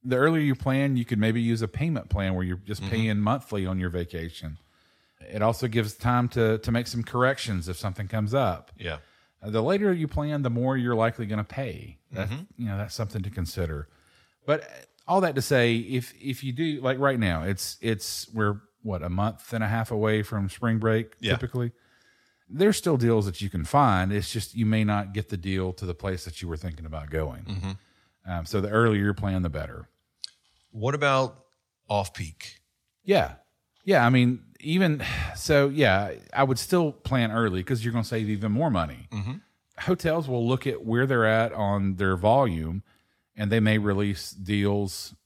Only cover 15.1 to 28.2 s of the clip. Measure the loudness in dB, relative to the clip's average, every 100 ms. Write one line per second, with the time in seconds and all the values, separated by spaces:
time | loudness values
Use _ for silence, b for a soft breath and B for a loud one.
15.1 | 2 2 0 2 4 4 2 -2 -4 -6
16.1 | -10 -8 -6 -6 -4 -4 -2 -2 2 2
17.1 | 4 2 0 -2 -4 -6 -6 -4 -2 -4
18.1 | -10 -8 0 0 0 _ _ -6 -4 -2
19.1 | 0 0 -2 -8 -4 -2 -2 -2 0 2
20.1 | 2 0 -2 -4 -2 -2 2 2 2 -2
21.1 | _ -2 -2 -2 -4 -4 -6 b b b
22.1 | b b b b 2 2 4 2 2 4
23.1 | 4 2 -4 -6 -4 0 4 6 4 2
24.1 | -2 -4 -6 -6 -2 2 2 2 0 -2
25.1 | -6 -6 -6 -4 -2 -2 -4 -8 -6 -6
26.1 | -6 -8 -12 -8 -8 -8 -10 -10 -10 -6
27.1 | -4 -4 -8 -10 -8 -8 -10 _ _ _
28.1 | _